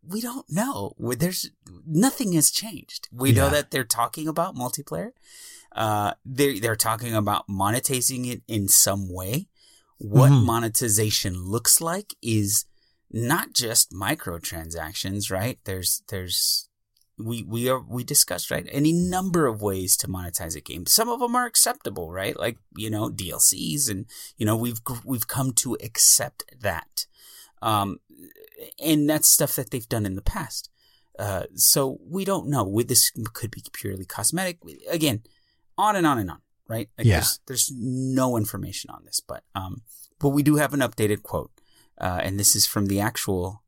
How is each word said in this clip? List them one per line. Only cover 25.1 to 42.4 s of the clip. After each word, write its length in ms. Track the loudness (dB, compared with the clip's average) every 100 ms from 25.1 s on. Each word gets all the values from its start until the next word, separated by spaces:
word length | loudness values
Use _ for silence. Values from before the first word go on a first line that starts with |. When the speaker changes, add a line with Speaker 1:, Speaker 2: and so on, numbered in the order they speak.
| -4 -4
Speaker 1:
come 240 | -2 0 0
to 220 | -2 -6
accept 640 | -6 4 6 6 2 _ -18 -6
that. 440 | -4 -4 -8 -10 -10 _ -20 -20 -20 _
Um, 380 | 0 0 0 -4 _ -20 -20 -20 -20 -20 -20 -6
and 260 | 2 4 4
that's 180 | 4 6
stuff 280 | 6 4 -2
that 160 | -4
they've 180 | -6 -2
done 160 | -2 -2
in 100 | -2
the 60 |
past. 480 | -2 -2 -8 -12 -16 _ _ _ _ -8
Uh, 240 | -6 -4 -6 2
so 440 | 4 4 2 -4
we 220 | -8 -6 -2
don't 220 | -2 0
know. 160 | 0
We, 200 | 2 0
this 280 | 2 4 2 0 -10
could 180 | -8 -10
be 100 | -10 -16
purely 320 | -10 -8 -8 -10
cosmetic. 540 | -4 -2 -2 -4 -8 -16 -18 -6
Again, 320 | 0 0 0 -6 _ _ _ _ 0
on 180 | 2 4
and 120 | 2
on 100 | 2
and 140 | -2
on, 80 | -8 _ _ _
right? 220 | -8 -8 2
Like 100 | 4
Speaker 2:
Yeah. 80 | 6
Speaker 1:
there's, 220 | 2 -2 -6
there's 260 | -2 -2 -2
no 640 | -4 -2 -2 0 2 0
information 520 | -2 -4 -8 -10 -12
on 140 | -16
this, 160 | -8 -8
but, 240 | _ -14 _
um, 280 | -8 -8 -10 -14 -20 -20 _
but 120 | 2
we 140 | 4
do 120 | 4 4
have 180 | 2
an 60 | 2
updated 440 | -2 2 0 0
quote. 280 | -2 -6 -6 _ _ _ _ -6
Uh, 200 | -4 -2
and 160 | -2
this 160 | 2